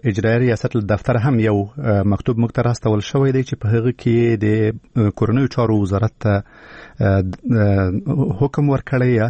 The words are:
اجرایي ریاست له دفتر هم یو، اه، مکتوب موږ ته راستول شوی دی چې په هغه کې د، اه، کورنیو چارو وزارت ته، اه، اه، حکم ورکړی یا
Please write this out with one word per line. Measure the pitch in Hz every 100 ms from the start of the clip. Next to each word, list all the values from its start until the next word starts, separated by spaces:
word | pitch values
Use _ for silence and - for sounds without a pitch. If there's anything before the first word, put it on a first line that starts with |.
| 123
اجرایي | 101 110 117
ریاست | 127 107 - 117
له |
دفتر | 104 104 - 117
هم | 117 117
یو، | 110 101
اه، | 101 - 127 101 98
مکتوب | 98 - 113
موږ | 117
ته | -
راستول | 117 117 110 107
شوی | - 139 135
دی | 131
چې | 127 -
په | 104
هغه | 113 123
کې | 120 123 117 117 110
د، | 107
اه، | 107 107 113 - - 104
کورنیو | - 107 123 131
چارو | - 113 107
وزارت | 95 98 110 -
ته، | 107
اه، | 101 - - - - - - 101
اه، | 95 92 90 269 117 104 98 92 98 196 139 143 -
حکم | 139 - 143
ورکړی | 135 - 127 127
یا | 117